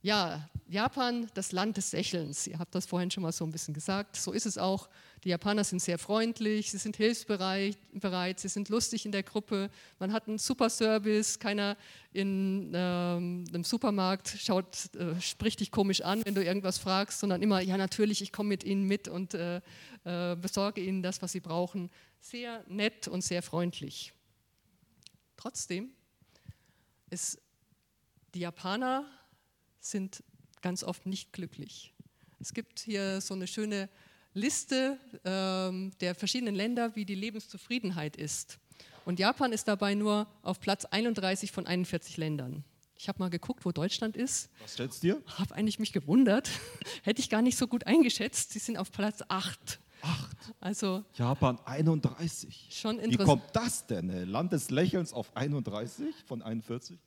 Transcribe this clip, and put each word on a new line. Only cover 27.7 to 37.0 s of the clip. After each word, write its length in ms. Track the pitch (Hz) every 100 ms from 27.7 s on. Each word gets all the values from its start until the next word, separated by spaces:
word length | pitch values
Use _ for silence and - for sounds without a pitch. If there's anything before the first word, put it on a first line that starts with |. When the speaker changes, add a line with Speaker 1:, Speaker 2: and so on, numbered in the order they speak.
| _ _ _ _ _ _
Speaker 1:
die 60 | 180
Japaner 680 | 170 170 185 208 254 262 285 - _ _ _ _ _ _
sind 400 | - 202 190 - - - - _
ganz 220 | 180 180
oft 220 | - 180 185
nicht 260 | 196 -
glücklich. 640 | - 175 - - - - _ - _ _ _
Es 120 | -
gibt 280 | - 226 -
hier 400 | - 202 196 190
so 120 | -
eine 140 | 190 180
schöne 400 | - 214 202 190 - - - _
Liste, 640 | 190 247 - - 262 262 269 - -
ähm, 680 | 185 190 190 190 185 185 190 -
der 120 | 180 175
verschiedenen 380 | 202 254 233 196
Länder, 380 | 220 240 233
wie 80 | 214